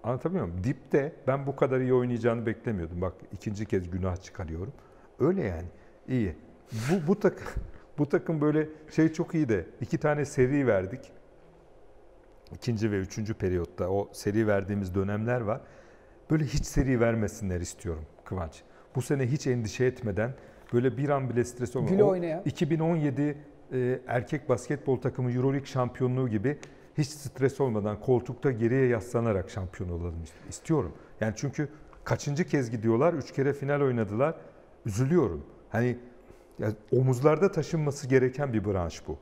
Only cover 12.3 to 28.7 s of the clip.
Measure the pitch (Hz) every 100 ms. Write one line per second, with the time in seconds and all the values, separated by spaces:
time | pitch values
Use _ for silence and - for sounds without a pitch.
12.3 | - - 87 - 110 110 101 95 - 107
13.3 | 110 95 90 76 - 90 98 101 - 104
14.3 | 107 107 101 95 101 95 95 95 104 113
15.3 | 123 104 123 - - - - - - -
16.3 | 156 135 147 - - 135 123 117 113 104
17.3 | - 98 87 87 - 90 78 78 - -
18.3 | 95 80 - - - - 131 - 143 127
19.3 | 147 143 123 107 - 127 127 110 98 117
20.3 | 131 - - - 120 127 117 143 139 131
21.3 | 117 120 - 123 131 139 196 202 185 175
22.3 | 160 160 - 151 160 160 170 147 127 147
23.3 | 147 - - - 127 123 127 - 120 123
24.3 | 151 - 120 - 147 - 123 131 131 127
25.3 | 127 131 139 135 135 123 - 127 127 127
26.3 | 107 117 147 - - - - 151 - -
27.3 | - 131 - 135 107 104 104 - 123 120
28.3 | 123 143 117 113